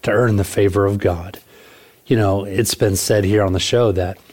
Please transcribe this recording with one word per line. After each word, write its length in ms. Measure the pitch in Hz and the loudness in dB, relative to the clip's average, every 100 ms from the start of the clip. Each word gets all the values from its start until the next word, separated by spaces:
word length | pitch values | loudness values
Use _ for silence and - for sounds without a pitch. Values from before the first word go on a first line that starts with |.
to 100 | - | 0
earn 260 | 107 120 104 | 2 2 2
the 60 | |
favor 420 | 95 - 101 98 98 | 0 0 2 2 0
of 120 | 101 | 0
God. 400 | 98 87 87 - _ - - - - _ - | -2 -4 -8 -18 _ -20 -20 -20 -20 _ -2
You 100 | 120 | 0
know, 260 | 101 98 | 2 0
it's 320 | 98 95 110 - | -4 -4 -4 0
been 200 | 110 98 | -2 -2
said 280 | - 107 | 0 0
here 200 | 98 104 | 2 2
on 100 | 98 | 2
the 60 | 92 | 0
show 320 | - 120 117 | 0 0 2
that 240 | 92 90 107 - | 0 -4 -8 -18